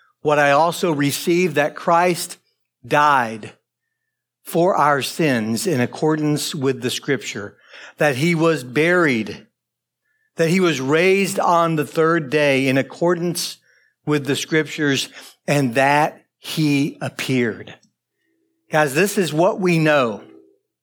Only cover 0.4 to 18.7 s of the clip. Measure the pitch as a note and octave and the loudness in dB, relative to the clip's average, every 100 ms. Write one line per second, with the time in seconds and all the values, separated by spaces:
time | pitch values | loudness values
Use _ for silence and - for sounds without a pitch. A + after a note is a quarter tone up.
0.4 | C#3+ C#3+ E3 E3 F#3 C#3+ C#3+ C3+ - F3 | 4 4 2 0 -2 0 -2 -2 0 2
1.4 | F3+ D3 D3 - - E3+ F3+ E3+ - - | 2 0 -2 -2 0 2 2 0 -6 -14
2.4 | _ _ _ _ A#2+ D3 D3 C#3 A2+ A2 | _ _ _ _ -2 2 4 2 0 -6
3.4 | A#2+ - _ _ _ _ _ _ _ _ | -14 -20 _ _ _ _ _ _ _ _
4.4 | - E3+ F3+ - D3 C#3 A#2+ - D#3 B2 | -6 0 2 4 2 2 -2 -2 0 0
5.4 | A2 A2+ G3 C#3 B2 - D#3 D#3 D3+ D3 | -2 -4 -2 -2 -2 -2 -2 0 0 -2
6.4 | - E3 C3+ B2+ A#2+ - - C3+ - A2 | -4 -4 -2 -2 -4 -6 -4 -4 -4 -12
7.4 | G2+ - _ - - - D3+ B2+ E3 E3 | -12 -16 _ -20 -20 -2 -2 0 0 2
8.4 | E3 D3+ B2+ C3 E3 F3+ D#3+ A#2 G#2 F#2 | 0 0 -4 -2 0 2 2 0 -4 -10
9.4 | - _ _ _ _ _ _ _ _ - | -18 _ _ _ _ _ _ _ _ -2
10.4 | E3 F#3 F3 C#3 C3 D#3 F#3 G3 F#3+ G3 | 0 2 2 0 0 2 4 2 0 0
11.4 | - E3+ E3 D#3+ C#3 D#3+ D#3+ E3+ C#3 D3+ | 2 2 2 0 -2 0 2 0 0 0
12.4 | D3 C3+ C3+ C3+ C3+ - E3+ F3 F3 D#3 | 2 2 2 0 -2 -2 -2 0 -2 -4
13.4 | - - _ _ _ _ - D3 C3 C3 | -8 -12 _ _ _ _ -2 -2 0 -4
14.4 | - D#3+ D3 - D3 C3+ - - - _ | -2 -2 -2 -2 -2 0 -4 -12 -20 _
15.4 | - D3 C3+ B2 C3+ D3 D#3 - _ _ | -2 0 0 2 2 4 2 -2 _ _
16.4 | - - D3+ C#3 C#3+ - C3 - - C3 | -10 -2 0 2 0 -4 -10 -8 -4 0
17.4 | A#2 E2+ - - _ _ _ _ _ _ | -2 -4 -14 -20 _ _ _ _ _ _
18.4 | _ _ - | _ _ -4